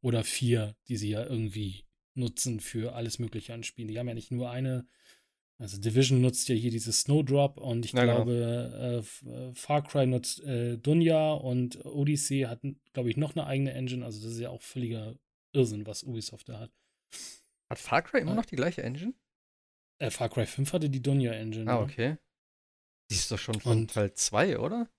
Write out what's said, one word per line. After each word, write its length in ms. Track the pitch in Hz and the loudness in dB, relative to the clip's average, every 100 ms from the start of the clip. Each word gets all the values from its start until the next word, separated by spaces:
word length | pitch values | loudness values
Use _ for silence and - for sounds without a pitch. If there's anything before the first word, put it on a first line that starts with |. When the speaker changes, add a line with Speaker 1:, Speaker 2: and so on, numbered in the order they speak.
Speaker 1:
oder 220 | 127 117 | 2 2
vier, 540 | 113 - 123 117 107 - _ | 0 0 4 4 2 -8 _
die 100 | 113 | -4
sie 140 | 104 | -2
ja 140 | 107 | -2
irgendwie 600 | 120 120 110 101 101 95 - _ _ - | -2 -2 -4 -4 -6 -6 -16 _ _ -4
nutzen 420 | 120 - 131 110 | -4 -2 -4 -4
für 360 | - 113 117 | -4 -4 -4
alles 260 | 120 117 - | -4 -6 -4
Mögliche 340 | 117 110 - | -4 -4 -10
an 80 | 117 | -10
Spielen. 240 | 113 - 110 | -10 -10 -8
Die 100 | 107 | -6
haben 120 | 123 | -6
ja 60 | |
nicht 180 | 117 - | -6 -6
nur 180 | 123 123 | -6 -4
eine, 380 | 123 131 127 123 _ _ _ _ _ _ _ | -2 -2 -2 -6 _ _ _ _ _ _ _
also 200 | 104 98 | -10 -2
Division 400 | 107 113 131 131 | 2 4 6 6
nutzt 280 | 127 123 - | 4 2 2
ja 80 | 117 | 2
hier 160 | 120 | 2
dieses 300 | 113 110 - | -2 0 0
Snowdrop 560 | - 147 143 139 139 - | 4 2 4 4 2 0
und 260 | 127 117 | -2 -2
ich 80 | 117 | 0
Speaker 2:
Ja, 120 | 123 | 4
genau. 200 | 123 120 | 6 6
Speaker 1:
glaube, 480 | 117 120 117 120 120 113 | 4 2 2 0 -4 -6
äh, 220 | 123 120 | -4 -4
F-, 260 | 104 - | -6 -14
äh, 300 | 123 120 127 | -14 -12 -12
Far 300 | 123 - 147 | -12 0 0
Cry 200 | 143 143 | 2 2
nutzt, 380 | 131 127 123 - | 4 2 -2 -6
äh, 360 | 143 120 120 120 | -4 -2 -2 0
Dunya 540 | 139 160 165 160 156 | 4 6 8 6 4
und 520 | 151 127 123 123 - | 2 0 0 0 -4
Odyssey 560 | - 147 143 147 - 135 | -8 0 2 2 2 0
hat, 220 | 127 120 139 - _ | 0 -4 -8 -10 _
glaub 140 | - 120 | -4 -2
ich, 100 | 110 | 0
noch 200 | 151 - | 0 -2
eine 100 | 139 | -2
eigene 260 | 135 139 | 0 0
Engine, 320 | 127 127 127 | -2 -4 -4
also 160 | 120 107 | -6 -8
das 120 | 110 | -8
ist 80 | 117 | -8
ja 100 | 123 | -8
auch 120 | 123 | -10
völliger 520 | - 131 120 113 107 123 _ _ _ | -10 -6 -4 -4 -8 -12 _ _ _
Irrsinn, 340 | 143 120 104 107 | 2 2 2 -6
was 160 | 104 | -10
Ubisoft 460 | - 113 - - - | -8 -8 -8 -14 -16
da 100 | 110 | -14
hat. 140 | 110 _ _ _ _ - - - _ _ _ | -16 _ _ _ _ -14 -14 -16 _ _ _
Speaker 2:
Hat 80 | - | -10
Far 240 | - 135 | 0 0
Cry 180 | - - | 2 0
immer 120 | 160 | 2
Speaker 1:
Äh, 40 | 208 | -2
Speaker 2:
noch 100 | 226 | -2
die 100 | 139 | -2
gleiche 260 | 151 175 | -2 -2
Engine? 320 | 113 139 196 - _ _ _ _ _ _ _ _ | -6 -4 -6 -8 _ _ _ _ _ _ _ _
Speaker 1:
äh, 100 | 127 | -4
Far 180 | - - | -2 -2
Cry 180 | - 107 | 0 -2
fünf 260 | - 139 | 0 0
hatte 180 | 180 151 | 2 0
die 120 | 135 | 0
Dunya 300 | 131 139 123 | 2 2 2
Engine, 380 | 113 113 110 113 | -2 -4 -4 0
Speaker 2:
Ah, 80 | 120 | 2
Speaker 1:
ja. 40 | |
Speaker 2:
okay. 340 | 120 - 123 156 _ _ _ _ _ _ _ _ _ | 2 0 -2 -2 _ _ _ _ _ _ _ _ _
Die 40 | |
ist 160 | 95 - | -2 -2
doch 80 | 104 | -4
schon 220 | - 107 | -2 -2
von 180 | 123 113 | 2 2
Speaker 1:
Und 120 | 113 | 2
Speaker 2:
Teil 200 | - 101 | 0 0
zwei, 440 | - - 110 185 135 | 0 0 4 2 2
oder? 300 | 139 226 233 | -2 -2 -4